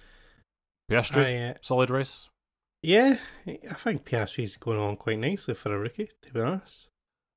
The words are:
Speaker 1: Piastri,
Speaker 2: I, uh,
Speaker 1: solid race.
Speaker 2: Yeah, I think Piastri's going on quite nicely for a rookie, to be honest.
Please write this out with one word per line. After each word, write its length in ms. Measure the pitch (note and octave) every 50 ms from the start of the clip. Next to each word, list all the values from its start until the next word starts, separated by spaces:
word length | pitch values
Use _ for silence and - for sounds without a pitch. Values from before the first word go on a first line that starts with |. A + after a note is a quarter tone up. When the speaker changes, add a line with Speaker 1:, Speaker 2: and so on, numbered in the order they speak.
| - - - - - _ _ _ _ _ _ _ _ _ _ _ _ -
Speaker 1:
Piastri, 580 | A2 A#2+ A2 - C#3 C#3+ C#3 B2+ B2 A#2+ A#2+
Speaker 2:
I, 40 | A#2+
uh, 20 | B2+ -
Speaker 1:
solid 280 | - - C3 B2+ B2+ B2
race. 400 | B2+ C3+ C3 - - - - - _ _ _ _ _ _ _ _ _ _ -
Speaker 2:
Yeah, 360 | D#3+ F#3+ A3 C4 C#4 B3+ - - - - - -
I 280 | F3+ - - - - F#3
think 300 | - - A#3+ F#3 - -
Piastri's 520 | - B2 A2+ G#2 - - - A2+ G2+ -
going 220 | - - A#2 A2 G#2+
on 180 | G#2 G2+ G#2
quite 220 | - - A#2 A2 A2
nicely 340 | A#2 D#3 G3+ - - - A2
for 200 | - - G#2+ G#2
a 40 | G2+
rookie, 300 | G#2 A#2+ - - G#3+ - _ _
to 120 | - - B2
be 60 | A#2
honest. 460 | A2+ C3+ F#3 F#3+ - - - - - _ _ _ _ _ _ _ _ _ _